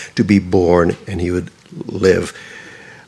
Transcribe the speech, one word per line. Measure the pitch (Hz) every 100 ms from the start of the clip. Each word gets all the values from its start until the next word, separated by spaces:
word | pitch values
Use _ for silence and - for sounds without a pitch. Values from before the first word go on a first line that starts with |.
| - -
to |
be | 101 101
born | 90 95 87 87 85 98 -
and | 92
he | 87
would | 90 85 - - 180 -
live? | 107 95 90 87 - - - - - - -